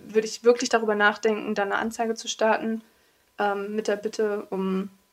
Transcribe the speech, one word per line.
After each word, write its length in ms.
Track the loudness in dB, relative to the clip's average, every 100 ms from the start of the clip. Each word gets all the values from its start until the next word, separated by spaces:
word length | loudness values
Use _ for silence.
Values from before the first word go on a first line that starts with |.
| -2
würde 200 | 0 0
ich 160 | 2
wirklich 260 | 4 4 2
darüber 240 | 0 2
nachdenken, 600 | 4 4 4 0 0 -2 -2
da 80 |
eine 140 | 0 -2
Anzeige 360 | -2 -4 -4
zu 140 | -4 -8
starten, 560 | 0 2 2 0 -6 -8 _ _ _ _ -4
ähm, 360 | -2 -2 -4 -4
mit 120 | -2
der 80 | -2
Bitte 500 | -2 -2 -2 -2 -4
um 400 | -4 0 -2 -4 -10 _